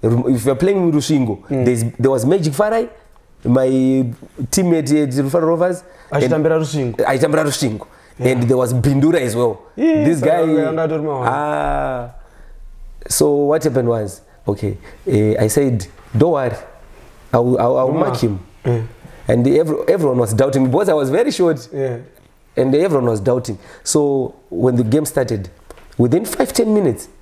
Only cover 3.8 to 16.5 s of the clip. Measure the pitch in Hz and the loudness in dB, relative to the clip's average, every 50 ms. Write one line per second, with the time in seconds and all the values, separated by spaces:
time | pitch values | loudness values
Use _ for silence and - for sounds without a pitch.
3.8 | 131 131 131 131 131 120 117 - - - _ - 127 120 - - 185 175 170 160 | 2 2 2 0 0 -2 -6 -10 -16 -20 _ -10 -8 -2 0 0 2 2 2 0
4.8 | 147 131 147 151 151 139 123 139 139 135 135 175 160 160 170 165 175 180 180 175 | 2 0 0 0 0 0 0 -2 -2 0 0 0 2 2 0 0 0 -2 -2 -4
5.8 | - - - - - - - 147 147 127 151 156 151 160 160 160 160 139 139 151 | -10 -18 -20 -20 -16 -4 -2 0 0 2 0 2 2 2 2 0 0 -2 -4 -4
6.8 | 135 120 113 - - - 135 131 143 156 147 156 156 147 135 - 151 123 107 104 | -4 -4 -2 -2 -2 0 0 0 0 2 2 0 0 -2 -2 -2 -4 -4 -4 -6
7.8 | - - - - - - - - 127 127 131 120 120 117 131 127 127 117 123 123 | -12 -16 -20 -20 -20 -20 -14 -2 0 0 2 2 2 2 2 2 2 0 0 0
8.8 | 113 147 139 139 139 156 170 165 131 120 104 117 123 117 104 - - - - - | 2 2 2 4 2 4 2 2 0 -2 -2 0 0 -2 -2 -4 -12 -20 -6 0
9.8 | 254 330 320 311 302 - 170 151 127 143 160 175 165 160 156 151 - 156 160 160 | 0 2 2 2 2 2 0 2 2 0 2 2 2 2 2 0 0 -2 -2 -2
10.8 | 165 156 160 156 151 156 143 131 123 113 127 143 147 151 151 147 147 143 143 139 | -2 -2 -2 -4 -4 -4 -4 -2 -2 -2 -2 -2 -2 -4 -4 -4 -2 -2 -2 -2
11.8 | 139 135 131 123 120 120 123 - - - - - - - - - - - - - | -4 -4 -6 -8 -10 -12 -14 -20 -20 -20 -20 -20 -20 -20 -20 -20 -20 -20 -20 -18
12.8 | - - - - - - - - 151 147 147 143 143 139 151 160 - 156 123 131 | -20 -18 -18 -18 -10 -8 -2 0 2 2 2 2 2 2 0 0 0 0 0 0
13.8 | 123 117 117 113 107 98 92 - - _ - - - - 101 - - 101 98 92 | 0 0 -2 -2 -4 -8 -10 -14 -20 _ -20 -12 -6 -6 -6 -4 -4 -6 -6 -8
14.8 | - - - - - - 139 107 107 107 107 - 113 110 - 147 143 135 123 110 | -12 -20 -20 -12 -6 0 0 2 2 2 2 2 0 2 2 2 2 2 0 -2
15.8 | - - - - - - - - - 170 165 143 131 123 | -4 -8 -16 -20 -20 -6 0 2 2 4 2 0 -2 -4